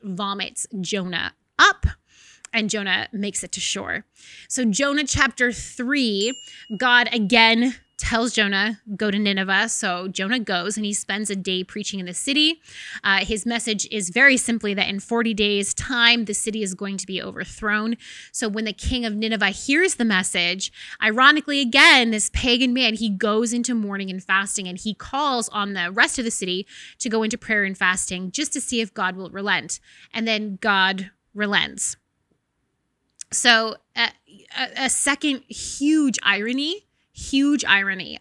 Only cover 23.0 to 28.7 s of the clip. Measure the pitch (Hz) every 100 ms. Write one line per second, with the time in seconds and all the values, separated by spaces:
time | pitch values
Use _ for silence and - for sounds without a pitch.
23 | 226 190 220 214 233 240 233 233 202 196
24 | 190 185 - 196 196 - 180 180 220 196
25 | - 269 294 247 220 208 202 196 175 196
26 | 311 - 233 - 185 180 202 - - -
27 | 254 220 220 233 - 214 196 190 185 180
28 | - 180 185 220 302 277 -